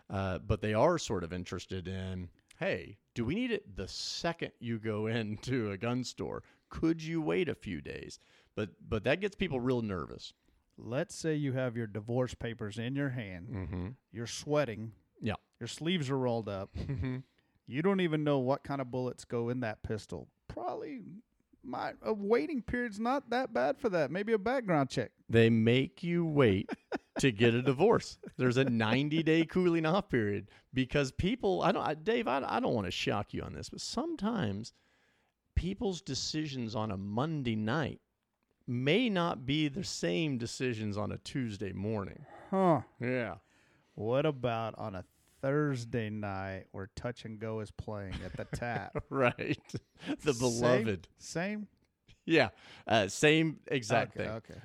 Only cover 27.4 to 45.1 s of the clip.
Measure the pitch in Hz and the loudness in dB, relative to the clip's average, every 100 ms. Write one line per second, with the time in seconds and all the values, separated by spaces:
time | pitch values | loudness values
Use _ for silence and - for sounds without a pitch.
27.4 | 120 117 127 131 196 220 - - - - | 6 6 4 4 6 6 2 -12 -12 0
28.4 | 127 123 135 117 110 120 147 156 156 160 | 2 4 4 4 4 4 2 2 4 4
29.4 | 160 180 180 170 160 190 - 127 107 101 | 4 4 4 4 4 2 2 2 2 0
30.4 | 98 - _ 127 127 151 131 - 180 247 | -6 -16 _ -2 2 2 0 0 0 2
31.4 | 208 175 156 175 123 156 156 240 226 262 | 0 2 2 2 0 -2 0 0 0 0
32.4 | - - - 123 92 - - 104 104 - | 0 0 0 0 -2 -2 -2 -2 -2 -6
33.4 | - 71 - - - - 330 320 202 240 | -8 -8 -10 -10 -8 -4 -4 -4 -2 0
34.4 | 107 98 113 - _ _ _ _ _ _ | -2 -2 -8 -14 _ _ _ _ _ _
35.4 | _ - 165 196 208 175 - 131 - 156 | _ -4 -4 -2 -4 -4 -6 -6 -4 -4
36.4 | 156 135 113 107 110 95 98 107 151 156 | -4 -4 -4 -4 -4 -4 -4 -2 -2 -2
37.4 | 120 110 107 143 135 - _ _ _ _ | 0 0 0 0 -2 -6 _ _ _ _
38.4 | _ _ - 123 135 185 254 190 170 - | _ _ -6 -2 2 4 4 2 0 -2
39.4 | 127 147 151 135 131 - 170 175 160 127 | 0 2 0 -2 -6 -4 -2 0 0 -2
40.4 | 117 - 127 110 107 101 104 95 - 147 | -4 -4 -4 -2 -4 -4 -4 -6 -6 -4
41.4 | 120 101 101 98 101 110 92 - 143 - | -4 -4 -6 -4 -2 -2 -4 -10 -18 -20
42.4 | - 190 185 147 - - 123 127 113 82 | -4 2 6 4 2 -6 -2 -2 -4 -8
43.4 | - _ _ _ _ - 104 131 151 135 | -14 _ _ _ _ -6 0 2 2 0
44.4 | 123 113 113 - 110 95 - | 0 0 -2 -6 -6 -8 -10